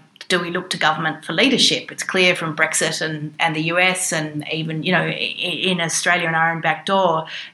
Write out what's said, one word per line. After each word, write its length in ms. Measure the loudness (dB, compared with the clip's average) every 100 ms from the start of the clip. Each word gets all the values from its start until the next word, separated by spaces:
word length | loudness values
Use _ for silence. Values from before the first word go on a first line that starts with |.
| -18 -12 -2
do 120 | 0
we 120 | 0
look 180 | -4 -4
to 80 | 0
government 480 | 2 2 -2 -4 -2
for 80 |
leadership. 580 | 2 4 4 2 2 -4
It's 120 | -8
clear 320 | -2 4 4 4
from 200 | 0 0
Brexit 460 | 0 2 0 0
and, 320 | -4 -4 -6 -2
and 160 | -2 0
the 60 |
U 180 | 0 2
S 340 | 2 2 -2
and 320 | -2 -2 -6 -6
even, 300 | -4 -4 -4
you 80 | 0
know, 100 | 2
i-, 80 | 2
i-, 520 | -2 -4 -4 -6 -2
in 180 | 0 0
Australia 460 | 0 0 2 2 2
and 80 | 2
our 160 | 2
own 100 | 0
back 240 | -2 -2 0
door 400 | 2 4 2 -2 -10 -6